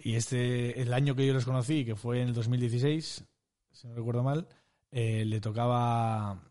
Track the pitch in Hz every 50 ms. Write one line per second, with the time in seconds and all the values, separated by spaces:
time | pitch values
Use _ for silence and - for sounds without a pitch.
0 | - - 113 117 113 - 131 123 123 123 123 123 120 120 120 131 127 120 123 127
1 | 143 143 131 127 135 135 131 131 123 131 131 131 120 123 160 151 131 113 110 101
2 | - 120 120 123 123 123 120 120 113 117 123 123 123 120 117 120 127 147 151 160
3 | 156 - - - - - _ _ _ _ _ _ _ _ _ - - 120 117 120
4 | 113 120 120 120 123 135 143 156 175 - - - _ _ _ _ _ _ - 127
5 | 117 113 110 110 110 110 110 107 104 113 104 113 117 123 123 123 120 120 117 117
6 | 117 113 110 110 104 101 98 92 - -